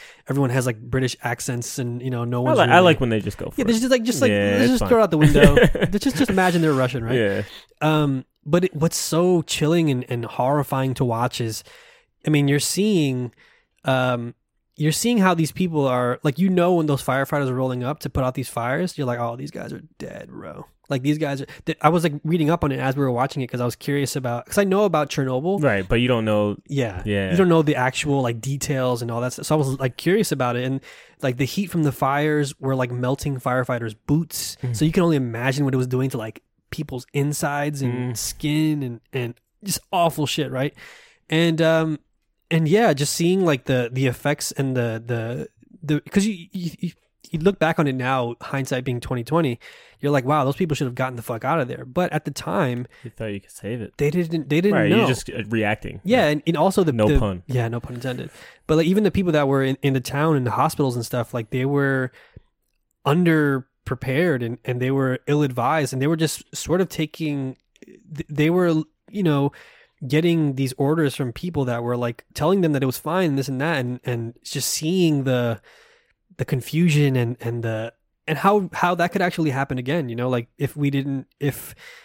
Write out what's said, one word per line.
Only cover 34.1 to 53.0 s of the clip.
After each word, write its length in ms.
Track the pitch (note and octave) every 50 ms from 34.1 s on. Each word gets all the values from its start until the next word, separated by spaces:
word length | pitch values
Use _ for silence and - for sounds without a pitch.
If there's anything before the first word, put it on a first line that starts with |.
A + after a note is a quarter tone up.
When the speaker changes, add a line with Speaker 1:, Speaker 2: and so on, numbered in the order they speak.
| C#3+ D#3 E3+ - - - - - - -
Speaker 2:
Mm. 140 | - B2+ A#2+
Speaker 1:
So 80 | G#2 D3+
you 60 | D#3+
can 120 | D3+ G3 F3
only 140 | E3+ D#3
imagine 460 | C#3 B2+ A#2 A2+ A2+ B2 C3+ C3 C#3 C#3+
what 80 | C3+ C3
it 40 |
was 100 | B2+ B2+
doing 220 | B2+ B2+ B2+ C3 C3
to, 80 | -
like, 240 | B2+ A2 A2 - - - _ _ _ _ _
people's 360 | - - D3+ - C#3 A#2+ - - -
insides 680 | C#3+ C#3 D3 D3 - E3+ C#3+ C#3+ C#3+ C#3+ D3+ D3+ C#3
and 320 | C3+ B2 B2 B2+ B2 B2 A#2+
Speaker 2:
Mm. 40 |
Speaker 1:
skin 680 | - - - - - - D3 D3 D#3 D#3 D#3 D3+ D3 C#3
and, 160 | B2 A#2+ A2+ - _ -
and 200 | C3 B2 A#2 A#2+ - _ _ _ _ -
just 160 | G3 - - - _
awful 340 | - F3+ E3+ E3 - D#3+ D3
shit, 260 | - - D#3 C#3+ B2+
right? 220 | C3 B2+ C3+ D3 - - - - - - - - _ _ _ -
And, 320 | D#3 D#3+ E3+ E3+ D#3+ D#3
um, 380 | E3 D#3+ D#3+ D#3+ D#3+ D#3+ D3+ - - _ _ _ _ _ _ _ _ _
and 160 | E3 D#3+ E3
yeah, 260 | D3 F3 G#3+ A#3+ G3 D3
just 200 | C3+ D3 - -
seeing, 320 | - E3+ F3 F#3 G3 F#3
like, 200 | E3 C#3+ C3 -
the, 240 | - C3 B2+ A#2+ A#2
the 160 | C3 C3 C3+
effects 440 | B2+ A#2 - - C#3+ D3 - - - -
and 220 | - C#3 C3 C3
the, 280 | B2+ A#2 A#2 A2+ A2+ A#2
the, 420 | A#2 A#2+ A#2 A2+ A#2 B2 D#3 D3 - _ _ _ _ - - -
the, 180 | C#3+ D3+ D3 - -
'cause 160 | - G3 G3
you, 220 | A3 G3+ E3 E3+ -
you, 200 | - F#3 F3 D#3+ - -
you, 120 | - E3+ - _ _ _ _ _ - -
you 100 | - D#3
look 200 | D#3+ G3+ G3 -
back 180 | D#3+ D#3+ E3
on 80 | - D#3
it 60 | C#3+ C3
now, 400 | B2+ B2 C3 C3+ C3 A#2+ A#2 A#2+ -
hindsight 420 | - - - C3+ C3 - C#3 B2+ B2
being 160 | C3+ B2 A#2+
twenty 240 | - - C3 B2 A#2
twenty, 360 | - D#3 E3+ E3 C3 A#2+ - - - - - - - _ _
you're 120 | - C#3+
like, 140 | D3 C#3 A#2+
"Wow, 200 | C3 D3+ D3+ C3+
those 100 | C3 C#3
people 180 | - F#3+ E3 D3
should 120 | - D3
have 80 | B2 B2
gotten 200 | B2+ C3 C3 B2
the 60 | A#2
fuck 240 | A2 - A#2+ A2+ -
out 140 | B2+ D#3+ E3
of 80 | C3
there." 180 | B2 B2 B2 A#2+
But 260 | B2+ B2 F3+ F3+ -
at 140 | - D#3 -
the 60 | D3+
time, 560 | C#3 - - D#3 F3 G3+ D#3+ B2+ B2 A#2+ B2+ - - -